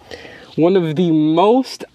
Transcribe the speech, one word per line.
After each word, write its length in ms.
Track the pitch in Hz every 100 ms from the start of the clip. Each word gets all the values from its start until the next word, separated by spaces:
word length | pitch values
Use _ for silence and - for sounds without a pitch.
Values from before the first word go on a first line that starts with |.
| - - - - - -
one 180 | 165 190
of 220 | 165 151
the 140 | 175
most 720 | 156 151 160 202 247 254 - -